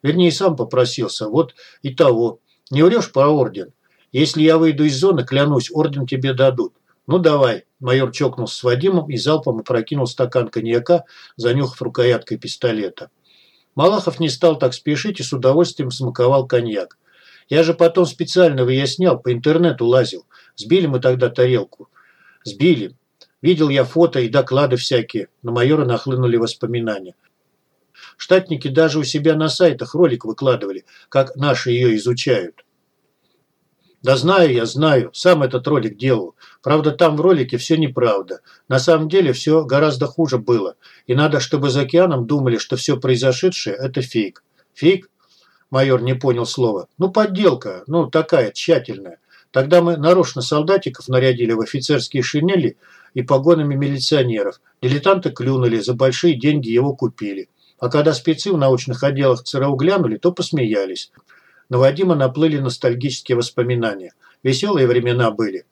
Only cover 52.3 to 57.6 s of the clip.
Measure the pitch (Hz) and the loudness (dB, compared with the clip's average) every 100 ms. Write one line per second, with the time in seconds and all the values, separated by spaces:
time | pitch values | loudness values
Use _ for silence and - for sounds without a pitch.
52.3 | 147 165 196 123 - _ - _ 131 127 | -2 0 0 -2 -6 _ -20 _ -10 -2
53.3 | 139 139 165 147 139 143 135 - 151 127 | 0 4 2 2 -2 -2 -4 -2 0 0
54.3 | 110 98 - _ _ 127 143 190 190 170 | -2 -6 -8 _ _ -4 0 0 0 -2
55.3 | - 123 131 123 113 104 117 131 127 175 | -4 -4 0 0 0 -2 0 0 2 0
56.3 | 139 143 147 120 117 139 135 120 - 104 | 0 0 -2 0 0 0 -2 -6 -6 -10
57.3 | 95 92 _ | -10 -14 _